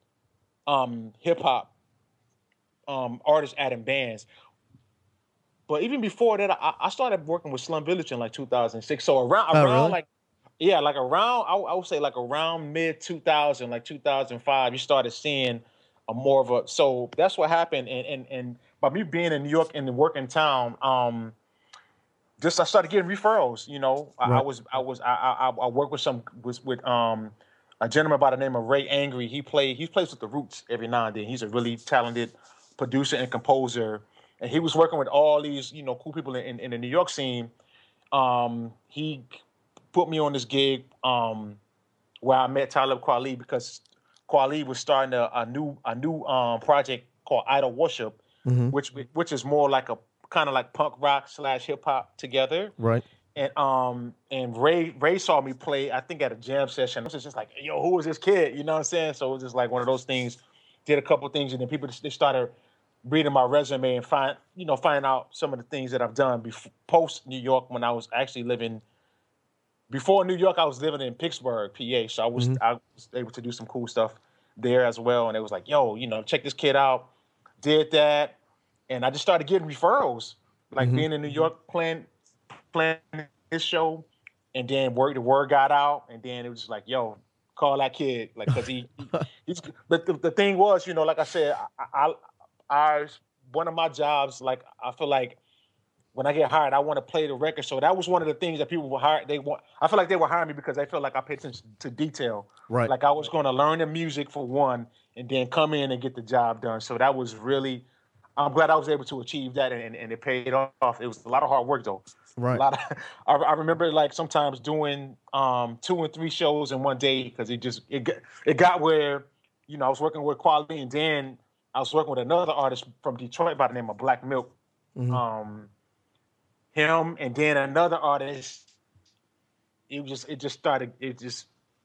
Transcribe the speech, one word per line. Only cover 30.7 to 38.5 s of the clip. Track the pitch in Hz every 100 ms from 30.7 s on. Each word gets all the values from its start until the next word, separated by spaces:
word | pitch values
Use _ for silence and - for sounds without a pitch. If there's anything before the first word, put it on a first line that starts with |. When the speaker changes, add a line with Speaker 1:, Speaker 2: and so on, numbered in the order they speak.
| 117 113
Speaker 1:
now | 120 113
and | 107
then. | 107
He's | 127
a | 110
really | 117 120 117
talented | - 135 120 117 117 - - _ _ -
producer | 131 131 139 127
and | 127
composer. | 123 - 135 131 120 110 107 - _ _ -
And | 120
he | 156
was | 165 156
working | 165 165
with | 131
all | 139 151 151
these, | 147 143 127
you | 151
know, | 139 123
cool | -
people | 151 135 127
in, | 117
in, | 120
in | 127
the | 120
New | 123
York | 156 -
scene. | - 131 123 117 _ _ _ _ _ -
Um, | 139 127 123 120